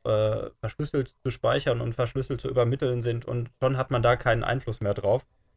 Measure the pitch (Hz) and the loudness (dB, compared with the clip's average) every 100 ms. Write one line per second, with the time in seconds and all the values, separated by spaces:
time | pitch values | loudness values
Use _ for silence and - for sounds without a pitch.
0 | - 107 107 110 104 - 107 - 143 143 | 0 2 2 0 -6 -8 -8 -6 -4 -2
1 | 127 _ 131 - 120 139 139 117 120 - | -4 _ -8 -2 0 2 0 -2 -2 -2
2 | 120 135 127 123 135 123 120 135 135 120 | -2 -2 -4 -4 -2 2 2 2 0 -2
3 | 117 117 - 120 120 - 131 131 - 123 | -2 -4 -4 -6 -6 -2 0 0 0 2
4 | 120 123 123 113 - 127 - 107 101 101 | 4 4 4 2 2 -2 -2 -4 -2 0
5 | 101 120 - _ _ | 2 0 -2 _ _